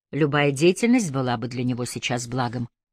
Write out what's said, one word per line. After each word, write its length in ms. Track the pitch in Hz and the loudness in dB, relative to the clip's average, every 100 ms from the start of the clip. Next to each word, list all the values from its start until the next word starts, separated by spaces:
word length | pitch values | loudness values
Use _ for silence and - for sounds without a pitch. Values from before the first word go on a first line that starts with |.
| - | -8
любая 400 | 139 151 147 143 | 0 2 4 2
деятельность 600 | 135 170 190 233 247 185 | 4 4 4 4 2 2
была 260 | 135 127 117 | -2 -2 -2
бы 100 | 120 | -4
для 160 | 120 | -4
него 220 | 127 120 123 | -2 -2 -4
сейчас 420 | 123 - 123 123 | -6 -4 -4 -4
благом. 420 | 123 120 123 120 _ _ | -4 -4 -4 -8 _ _